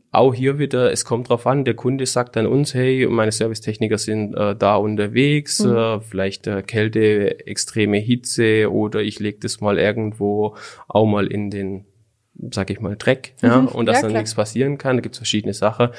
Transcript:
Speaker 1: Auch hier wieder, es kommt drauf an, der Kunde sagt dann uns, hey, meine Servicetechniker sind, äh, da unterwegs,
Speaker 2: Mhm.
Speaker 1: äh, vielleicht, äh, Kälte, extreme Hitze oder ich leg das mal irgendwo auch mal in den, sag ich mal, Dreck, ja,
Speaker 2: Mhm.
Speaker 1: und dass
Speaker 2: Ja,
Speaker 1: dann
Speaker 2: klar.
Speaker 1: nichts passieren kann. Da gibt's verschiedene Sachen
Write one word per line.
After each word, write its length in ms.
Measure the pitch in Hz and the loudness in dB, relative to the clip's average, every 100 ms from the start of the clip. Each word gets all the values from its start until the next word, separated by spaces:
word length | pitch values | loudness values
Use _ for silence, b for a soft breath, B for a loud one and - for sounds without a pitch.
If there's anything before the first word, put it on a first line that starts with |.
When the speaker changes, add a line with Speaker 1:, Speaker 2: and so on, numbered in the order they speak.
| _ | _
Speaker 1:
Auch 220 | 110 131 | 2 4
hier 240 | 120 131 143 | 2 -2 0
wieder, 340 | 139 127 123 | -2 2 2
es 100 | 113 | 0
kommt 240 | - 117 120 | -2 -4 0
drauf 160 | 120 120 | 0 0
an, 200 | 139 120 | 0 0
der 80 | |
Kunde 320 | 113 123 135 131 | -2 -2 -2 -2
sagt 320 | 123 123 113 | -2 -2 -2
dann 100 | 110 | 2
uns, 260 | 131 147 | 2 0
hey, 320 | 127 131 131 123 | 0 0 2 2
meine 240 | 117 110 | 2 2
Servicetechniker 640 | 110 113 110 - 107 110 110 | 0 -2 -4 -6 -2 -2 -2
sind, 360 | - 107 104 - | -2 -4 -4 -2
äh, 200 | 104 101 | -2 2
da 200 | 101 104 | 2 4
unterwegs, 800 | 107 104 104 117 143 147 147 - | 2 0 0 2 2 2 -2 -2
Speaker 2:
Mhm. 120 | 127 117 | 2 2
Speaker 1:
äh, 240 | 113 104 | 2 -2
vielleicht, 480 | 110 95 98 - 107 | -6 -4 -4 -4 -6
äh, 140 | 98 | -4
Kälte, 840 | - 107 107 113 107 104 101 - - | -2 -2 0 4 4 4 2 -2 -8
extreme 500 | 101 - 113 107 104 | -8 -4 0 2 2
Hitze 760 | 110 123 - - 110 110 107 | 0 -2 -2 0 4 4 2
oder 300 | 107 107 107 | 0 -2 -2
ich 180 | 104 - | -4 -4
leg 220 | 104 104 | -6 -6
das 180 | 104 - | -8 -4
mal 160 | 104 98 | 0 2
irgendwo 800 | 101 117 107 110 101 104 104 B B B B | 2 0 -4 -2 -2 0 -2 B B B B
auch 180 | 104 107 | 2 4
mal 220 | 104 101 | 2 0
in 220 | 104 104 | -4 -6
den, 360 | 101 95 98 - _ _ _ _ - 120 | -6 -6 -8 -14 _ _ _ _ -16 -8
sag 180 | 104 95 | -6 -4
ich 120 | 92 | -4
mal, 140 | 101 104 | -6 -2
Dreck, 360 | - 135 - - | 0 0 -4 0
ja, 200 | 123 123 | 4 4
Speaker 2:
Mhm. 60 | 131 | 2
Speaker 1:
und 160 | 120 113 | 0 2
dass 100 | 147 | 2
Speaker 2:
Ja, 40 | |
Speaker 1:
dann 60 | 110 | 2
Speaker 2:
klar. 100 | 113 | -2
Speaker 1:
nichts 140 | 110 - | -2 -2
passieren 420 | 104 117 139 139 | -2 0 -2 -2
kann. 200 | 131 127 | -2 -2
Da 40 | |
gibt's 160 | 110 - | -2 -8
verschiedene 340 | 113 107 110 | -2 -2 -2
Sachen 360 | 101 107 107 120 | -2 0 2 0